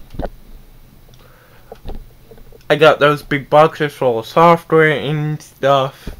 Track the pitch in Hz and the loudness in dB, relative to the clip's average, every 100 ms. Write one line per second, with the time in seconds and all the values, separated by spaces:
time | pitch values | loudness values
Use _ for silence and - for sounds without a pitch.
0 | - - - - - - - - - - | -16 -12 -12 -14 -20 -20 -20 -20 -20 -20
1 | - - - - _ - - - - - | -20 -20 -20 -20 _ -20 -20 -20 -16 -16
2 | - - - - - - - 147 156 139 | -18 -20 -20 -20 -20 -14 -4 2 2 4
3 | 143 147 - 147 127 151 160 - 147 - | 2 0 -4 -8 0 4 4 2 -8 -4
4 | 131 113 113 - 170 170 - 160 156 143 | -2 -2 -4 2 4 2 0 0 2 0
5 | 117 151 151 151 - _ 135 139 131 - | -4 -6 -6 -8 -12 _ 0 0 0 -8
6 | - - | -18 -18